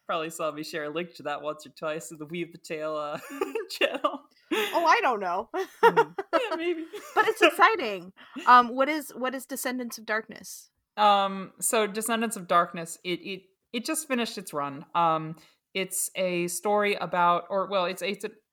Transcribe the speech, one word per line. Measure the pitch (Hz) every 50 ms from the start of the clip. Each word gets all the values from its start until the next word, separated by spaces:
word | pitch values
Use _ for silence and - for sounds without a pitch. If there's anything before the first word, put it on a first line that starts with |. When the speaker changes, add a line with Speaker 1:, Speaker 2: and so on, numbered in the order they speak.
| _
Speaker 1:
probably | - 185 165 160 165
saw | 165 - 165 156
me | 147 147
share | 156 - - 160 147
a | 147
link | 147 165 180 175 -
to | - 139
that | 147 147 -
once | 147 151 151 151 -
or | 135
twice | - - 170 156 151 165 165 -
in | 170 151
the | 151
Weave | 147 170 175 170 160
the | 175 170
Tale, | - - 170 151 151 156 156
uh, | 151 151 147 151 165 - -
<laughs> | 285 277 392 - - 453 403 -
channel. | - - - - - - - 285 277 277 - _ _ _ _ -
Speaker 2:
Oh, | 330 440 415 403 - 320 339
I | 311 349 480
don't | 415 269 240 208
know. | 196 175 170 190 233 - - 359 381 - - -
Speaker 1:
Hmm. | - 466 175 - 440 - - - - -
Yeah, | - - 508 427 440
maybe. | 330 330 349 349 330 320 330 392 415
Speaker 2:
<laughs> | - - -
But | 381 427
it's | 415 427 -
exciting. | - 320 349 - 370 381 453 349 277 220 202 185 170 185 - - - - - 262 -
Um, | - 247 247 240 233
what | 240 262 269 285
is, | 311 311 269 -
what | - 233 247 254 247
is | 269 247
Descendants | - 277 254 - 262 247 254 247 233 - -
of | 220
Darkness? | - 214 220 220 - - - - - - - - _ _ _ _ _ -
Speaker 1:
Um, | - 208 208 202 202 196 196 190 190 185 - - -
so | 175 - 254 226 214 202
Descendants | 190 220 220 - 233 220 233 220 -
of | 202 175
Darkness, | - 185 170 175 175 - 175 165 165 - -
it, | - 185 175 170 -
it, | 196 190 190 _ _ _ _ _ _
it | - 240 233
just | - 320 302 311
finished | - 262 240 233 220 - 214
its | 185 - -
run. | 147 143 143 135 139 170 _ -
Um, | 170 170 165 160 160 160 156 165 - - _ _ _ _ _ -
it's | 190 185 185 - - - - -
a | - 190 180 180 175 175
story | 175 175 - - 208 208 208 208 202 202
about, | - - 170 185 180 175 175 175 170 - -
or, | 196 196 185 185
well, | 202 196 175
it's, | 175 185 185
it's | 175 196 202 196 -
a, | 208 214 _ _ _